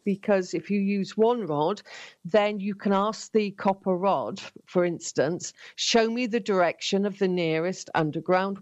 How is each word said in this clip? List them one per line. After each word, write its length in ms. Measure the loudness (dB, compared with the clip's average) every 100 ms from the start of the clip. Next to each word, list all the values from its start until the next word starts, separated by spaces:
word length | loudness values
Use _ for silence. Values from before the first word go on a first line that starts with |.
because 500 | -4 -4 0 0 0
if 160 | -6 -2
you 120 | -2
use 340 | 0 -2 -4 2
one 300 | 2 2 -2
rod, 360 | 0 0 -2 -8 -20 -20 -16 0
then 340 | 2 2 0
you 160 | -4 -4
can 160 | 2
ask 400 | 2 2 -2 -2
the 200 | 0 0
copper 440 | -2 -2 0 -2 0
rod, 460 | 2 0 -2 -8 -14 -18 -4
for 180 | 0
instance, 680 | 0 -2 -6 0 0 0 -8 -14 -20 -6
"Show 320 | 0 2 2
me 160 | 0 -2
the 160 | -2
direction 640 | 0 2 2 0 -2 0 0
of 120 | 0
the 100 | 0
nearest 600 | 2 0 0 0 -4 -4 0
underground 640 | 0 -2 0 2 2 -2